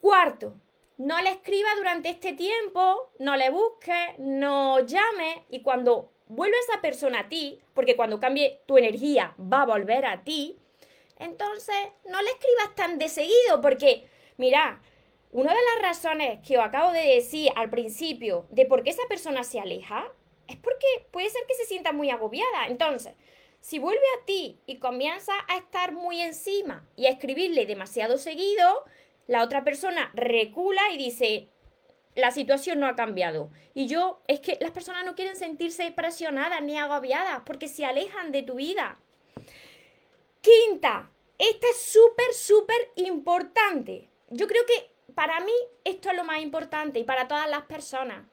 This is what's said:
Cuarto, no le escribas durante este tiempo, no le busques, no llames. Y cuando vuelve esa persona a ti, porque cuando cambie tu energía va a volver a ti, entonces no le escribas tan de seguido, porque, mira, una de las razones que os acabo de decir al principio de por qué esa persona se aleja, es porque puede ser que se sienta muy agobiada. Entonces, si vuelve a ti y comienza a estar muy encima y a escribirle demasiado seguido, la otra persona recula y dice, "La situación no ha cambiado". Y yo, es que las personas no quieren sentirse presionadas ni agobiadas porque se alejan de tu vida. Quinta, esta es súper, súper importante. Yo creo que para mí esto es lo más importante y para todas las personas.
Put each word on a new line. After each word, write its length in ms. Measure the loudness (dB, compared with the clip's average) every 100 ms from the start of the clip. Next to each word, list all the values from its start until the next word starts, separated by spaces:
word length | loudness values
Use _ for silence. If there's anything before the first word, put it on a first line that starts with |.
Cuarto, 540 | 6 6 6 0 -14 -14 _ _ _ _
no 240 | -4 0
le 80 | 0
escribas 480 | -2 -4 -2 0 0
durante 320 | -2 -2 -4
este 240 | -6 -8
tiempo, 760 | -6 -4 -4 -4 0 2 2 -4 _
no 200 | -2 2
le 120 | 2
busques, 720 | 2 0 -2 -6 -4 -4 -6
no 640 | -6 -2 0 0 2 2
llames. 560 | 2 2 0 0 -6 -8 _
Y 120 | -8
cuando 500 | -2 0 2 2 0 _ _
vuelve 300 | -4 0 0 0
esa 140 | -4
persona 400 | -4 -2 -2 -2
a 80 | -6
ti, 320 | -6 -8 -12 _
porque 220 | -2 2 2
cuando 240 | 2 0
cambie 400 | -2 2 0 -2 _
tu 120 | 6
energía 580 | 6 0 2 2 0 -6
va 220 | 0 2
a 60 | 4
volver 380 | 2 2 0 0
a 200 | -4 -6
ti, 320 | -6 -6 -10 _ _ -20 _ _ _
entonces 600 | -14 -8 -8 -8 -6 -4 -4 -12
no 180 | -10 -4
le 80 | -4
escribas 460 | 0 2 4 2 -2
tan 240 | -4 -2
de 80 | -4
seguido, 540 | -2 4 6 8 6
porque, 440 | 4 4 4 4 0 _ _ _
mira, 460 | 2 4 2 -2 _ _ _ _ _
una 200 | -2 2
de 80 | 4 4 2
las 80 |
razones 560 | 0 -2 -4 -2 -2 -4 0
que 100 | 2
os 60 |
acabo 300 | 2 2 2
de 220 | 2 4 4
decir 360 | 2 0 0 0
al 140 | -4
principio 760 | -4 -6 -6 -8 -6 -4 -4 -4
de 160 | 4 6
por 160 | 6
qué 100 | 2
esa 160 | -4 -4
persona 340 | -6 -4 -6
se 160 | -6 -8
aleja, 500 | -8 -10 -8 -10 -10 -14 _ _ _
es 80 | -8
porque 300 | -4 0 0 -2 _
puede 180 | -6 -6
ser 120 | -6 -6
que 80 | -6
se 100 | -4
sienta 260 | -4 -4
muy 180 | -2 -2
agobiada. 580 | -2 -6 -4 -4 -2 -4
Entonces, 460 | -2 -2 -2 -8 -20 _ _ _ _
si 180 | -10 -6
vuelve 280 | -2 2 2 0
a 40 | -4
ti 340 | -4 -6 -12 -16
y 120 | -8
comienza 560 | -6 -4 -4 -6 -6 -8 -4
a 80 | -6
estar 340 | -6 -6 -6
muy 300 | -6 -8 -6
encima 680 | -6 -6 -6 -4 -4 -10 -16 0
y 120 | 0
a 20 |
escribirle 560 | 0 -6 -4 -2 0 -2
demasiado 520 | -4 -8 -6 -2 -2
seguido, 680 | -4 -6 -2 4 4 4 -4 _ _ _ _
la 160 | 0
otra 220 | 2 0 -2
persona 440 | -2 -4 -4 -4
recula 680 | -4 0 0 0 -2 -2 2 0
y 40 | 0
dice, 520 | -6 -2 -2 -2 -6 _ _ _ _ _ _ 0
"La 160 | 0
situación 480 | 0 0 0 0 -2
no 80 | -2
ha 80 | -2
cambiado". 560 | -4 -2 -2 -4 -8 -14 _
Y 140 | -8 -4
yo, 340 | 0 -2 -4 _
es 100 | -4
que 180 | -2 -4
las 100 | -6
personas 320 | -8 -12 -10
no 120 | -10 -8
quieren 200 | -8 -8
sentirse 560 | -10 -6 -8 -6 -8
presionadas 720 | -4 -6 -6 -6 -4 -4 -4
ni 140 | -4 -4
agobiadas 640 | -4 -4 -2 -2 -2 -6 -10
porque 220 | -12 -12
se 160 | -6 -4
alejan 460 | -2 -4 -8 -4
de 120 | -4
tu 120 | -4 -8
vida. 420 | -6 -4 -6 -8 _ _ _ -20 -20 -20 -20 -20 _ _ _ _ _ _
Quinta, 720 | 8 10 10 2 0 -2 -8 _ _ _
esta 300 | 0 2 0
es 140 | 0
súper, 520 | 4 8 8 8 -2
súper 580 | -2 4 4 4 0 -2 -4
importante. 1120 | -4 -2 0 0 0 2 2 0 -6 -14 _ _ _
Yo 180 | -6 0
creo 180 | 2 2
que 300 | 2 0 _ _
para 260 | -4 -2 -2
mí 140 | 0 -2 -2 _
esto 260 | -8 -6 -4
es 40 | -4
lo 80 |
más 180 | -4 -6
importante 580 | -6 -8 -6 -6 -6 -6
y 40 |
para 240 | -4 -4 -2
todas 220 | -4 -4
las 140 | -6
personas. 600 | -8 -16 -10 -8 -8 -10 -18